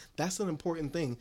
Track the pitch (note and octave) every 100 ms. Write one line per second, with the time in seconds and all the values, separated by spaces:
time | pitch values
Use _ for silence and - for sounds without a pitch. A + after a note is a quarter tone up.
0 | - - F3 F#3 G3 D3+ F3+ E3 C#3+ E3+
1 | C#3 A#2+